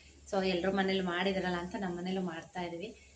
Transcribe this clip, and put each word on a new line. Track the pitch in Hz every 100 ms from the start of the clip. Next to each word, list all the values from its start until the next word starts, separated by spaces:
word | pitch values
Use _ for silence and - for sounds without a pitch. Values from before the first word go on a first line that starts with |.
| - - -
So | 196 190
ಎಲ್ರ | 175 185
ಮನೇಲಿ | 196 190 190
ಮಾಡಿದ್ರಲ್ಲ | 185 175 196 185 180 175
ಅಂತ | 180 202
ನಮ್ಮ | 185 175
ಮನೇಲೂ | 185 190
ಮಾಡ್ತಾ | 180 165 - 180
ಇದೀವಿ. | 175 170 214 - -